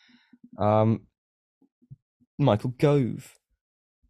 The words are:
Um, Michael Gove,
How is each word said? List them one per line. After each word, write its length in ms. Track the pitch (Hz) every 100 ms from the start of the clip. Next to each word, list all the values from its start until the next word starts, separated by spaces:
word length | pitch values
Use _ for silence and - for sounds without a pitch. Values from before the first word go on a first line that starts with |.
| _ - _ - - -
Um, 440 | 104 107 110 113 - _ _ _ _ _ _ _ _ - _ _ _ -
Michael 360 | 135 107 131 120
Gove, 600 | 151 147 113 - - _ _ _ _ _ _ _ _